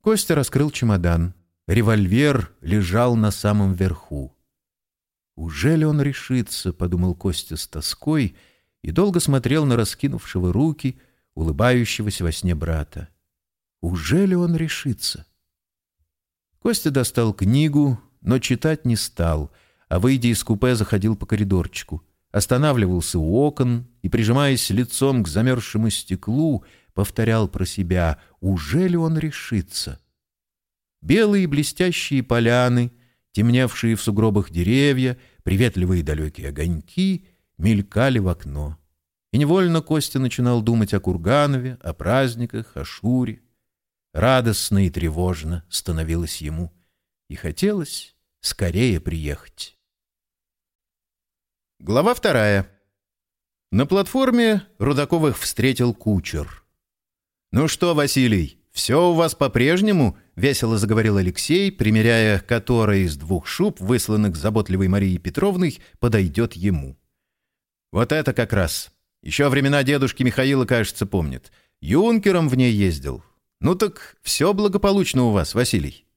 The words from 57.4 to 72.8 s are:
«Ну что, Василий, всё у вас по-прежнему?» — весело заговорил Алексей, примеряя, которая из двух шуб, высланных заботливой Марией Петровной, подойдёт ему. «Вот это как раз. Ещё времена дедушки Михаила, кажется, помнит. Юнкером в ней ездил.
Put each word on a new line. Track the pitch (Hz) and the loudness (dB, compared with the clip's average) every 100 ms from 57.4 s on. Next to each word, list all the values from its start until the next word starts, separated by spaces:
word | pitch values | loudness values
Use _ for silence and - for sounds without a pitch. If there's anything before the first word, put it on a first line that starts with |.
| _ | _
«Ну | 110 151 | 0 0
что, | - 175 | 0 0
Василий, | 151 143 - 123 101 78 - _ | 2 2 2 2 2 0 -8 _
всё | - - 135 175 | -8 0 2 4
у | |
вас | 165 165 | 4 0
по-прежнему?» — | - 139 - 131 175 214 190 120 - _ - | 0 -2 2 2 2 2 4 2 0 _ -2
весело | 131 131 113 113 | 0 0 0 0
заговорил | 104 110 110 101 | 2 2 2 2
Алексей, | 92 - - 170 196 | 0 -2 0 2 0
примеряя, | - 107 110 110 113 110 98 | 0 2 4 4 4 4 2
которая | - 117 - 120 107 98 | 0 -4 0 2 4 2
из | 90 71 | 2 -2
двух | 78 185 - | -4 -4 -4
шуб, | - 202 - | -2 -2 -2
высланных | 92 123 - 107 104 80 | 0 0 2 0 0 0
заботливой | 92 107 - 95 95 | -2 -2 0 0 2
Марией | 98 98 90 | 2 0 -2
Петровной, | 87 - 196 180 180 - - _ | -4 -2 0 0 -2 -4 -18 _
подойдёт | 120 110 92 71 117 | 0 2 0 0 -4
ему. | 85 98 85 67 65 _ _ _ _ _ _ _ _ _ | -2 -2 -2 -6 -16 _ _ _ _ _ _ _ _ _
«Вот | 87 120 | -4 0
это | 151 143 | 0 0
как | 123 117 | -2 0
раз. | 107 85 - - _ _ _ | 0 -2 -4 -12 _ _ _
Ещё | - 73 143 | -8 0 2
времена | 135 139 143 | 2 2 0
дедушки | 135 143 135 - | 2 0 0 0
Михаила, | 127 113 135 139 | -2 0 0 0
кажется, | 123 120 101 - | 2 0 0 -4
помнит. | 104 98 76 64 - _ _ _ | -4 -2 -4 -8 -16 _ _ _
Юнкером | 73 135 220 233 208 180 156 | 0 2 4 2 2 2 2
в | |
ней | 127 127 | 2 2
ездил. | 107 | 4